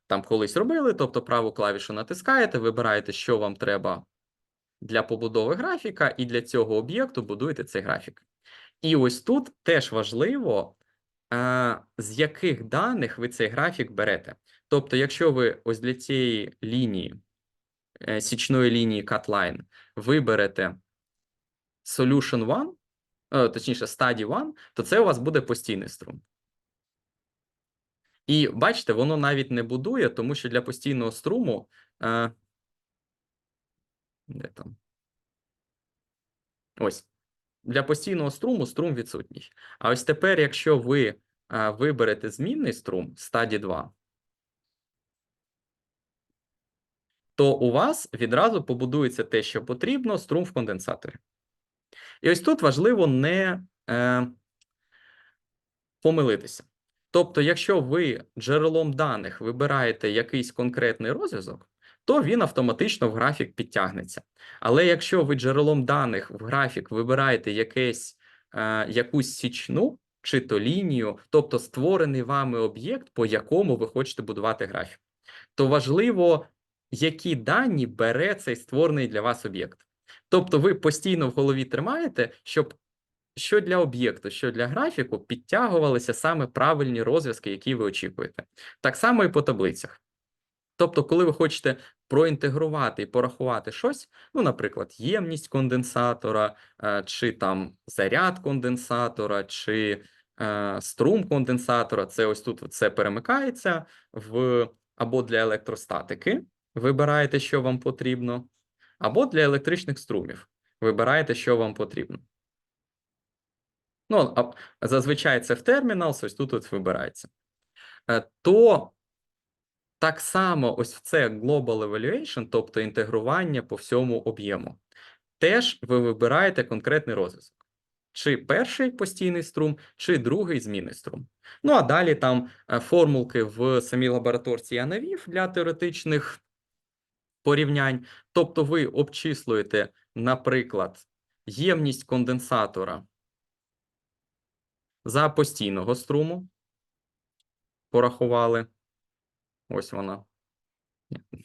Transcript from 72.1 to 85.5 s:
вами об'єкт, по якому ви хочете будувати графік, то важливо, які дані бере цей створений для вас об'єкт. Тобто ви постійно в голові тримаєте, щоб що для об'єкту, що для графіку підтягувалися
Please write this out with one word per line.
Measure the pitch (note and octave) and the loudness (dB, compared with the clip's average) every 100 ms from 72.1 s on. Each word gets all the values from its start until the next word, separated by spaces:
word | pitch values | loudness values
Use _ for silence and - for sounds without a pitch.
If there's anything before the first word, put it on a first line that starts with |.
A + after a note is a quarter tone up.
| C3+ | 0
вами | A#2+ C#3 C3 A#2 | -2 -2 0 0
об'єкт, | A2+ G#2+ C#3+ C4+ - | -2 -2 -8 -8 -6
по | - A2+ | -2 0
якому | A2 - E3+ G3 A#2 | 0 2 2 2 0
ви | A2+ | 0
хочете | B2 C3 - | -2 -4 -6
будувати | G#2+ G2+ A2 A2 G2+ | -10 -4 -2 -2 -4
графік, | F#2+ - - _ _ - - - | -6 -10 -14 _ _ -20 -20 -10
то | - C3+ | 0 4
важливо, | C#3+ B2+ D#3+ A#3 G3 F3 D3+ - _ _ _ _ | 4 2 2 2 4 4 4 0 _ _ _ _
які | C3 D#3 D#3+ F3+ | -2 -2 0 -4
дані | C#3+ A2 F#3+ C4 D#3+ A#2 | -2 0 0 2 0 -2
бере | G#2 A2+ B2 F#3 | 0 0 2 0
цей | G3+ - A#2+ | -2 -6 -8
створений | - C3 E3 D3+ B2 | -4 2 2 2 -2
для | G#2+ | -2
вас | A2+ A#2 G#2+ | -2 -2 -6
об'єкт. | G2 B2+ - _ _ _ - _ | -8 -10 -12 _ _ _ -20 _
Тобто | F#3 F3+ D3+ | 2 4 4
ви | E3+ | 4
постійно | F#3+ D#3 D3+ F#3+ F3 C3+ | 4 2 0 0 0 0
в | |
голові | A#2+ C#3 C3+ | 2 2 2
тримаєте, | C3 B2+ F3 D4+ E4 - A#2 - | -2 -4 -4 -4 -4 -2 -4 -6
щоб | - - D3+ - _ _ _ _ _ - | -4 -2 -2 -6 _ _ _ _ _ -12
що | - G#3 | 0 2
для | F3 F3+ | 2 2
об'єкту, | D#3+ B2 A#2+ - G2+ | 2 2 0 0 -8
що | - B2+ | -6 -4
для | A#2 A#2+ | -2 -2
графіку | F3 D#4 E4+ - G#2+ | -2 -2 -2 -4 -6
підтягувалися | - B2 - | -6 -10 -2